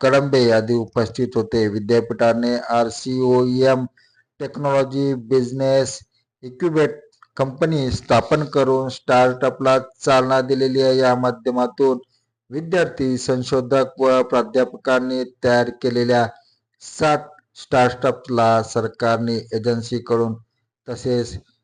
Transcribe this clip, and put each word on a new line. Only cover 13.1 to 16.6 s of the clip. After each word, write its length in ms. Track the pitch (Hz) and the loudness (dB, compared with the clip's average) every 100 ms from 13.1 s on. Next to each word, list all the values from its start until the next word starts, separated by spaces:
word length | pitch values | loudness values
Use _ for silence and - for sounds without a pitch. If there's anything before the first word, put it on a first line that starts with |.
| 127 | -2
संशोधक 680 | - 127 123 135 123 135 131 - | -2 -4 -2 -2 0 0 0 0
व 240 | 131 131 | 2 2
प्राध्यापकांनी 1000 | 123 127 110 127 127 - - 127 127 127 123 - | 2 0 0 0 -2 -2 -2 0 0 -4 -6 -4
तयार 260 | 127 120 120 | 0 0 0
केलेल्या 580 | 120 127 120 120 123 113 - _ _ | -2 -4 -2 2 2 0 -4 _ _